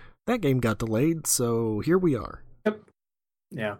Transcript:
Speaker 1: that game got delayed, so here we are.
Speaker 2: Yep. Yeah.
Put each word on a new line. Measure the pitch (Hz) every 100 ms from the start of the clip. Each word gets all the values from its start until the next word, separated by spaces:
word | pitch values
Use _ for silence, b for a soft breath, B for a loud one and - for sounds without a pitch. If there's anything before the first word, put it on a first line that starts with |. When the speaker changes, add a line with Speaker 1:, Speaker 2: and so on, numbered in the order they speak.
| b b -
Speaker 1:
that | 247
game | 147 127
got | 120 104
delayed, | 113 110 151 165 -
so | - 120 117 113 107
here | 131 185
we | 180
are. | 123 - - - -
Speaker 2:
Yep. | 214 214 - _ _ _ _ _ _
Yeah. | 139 107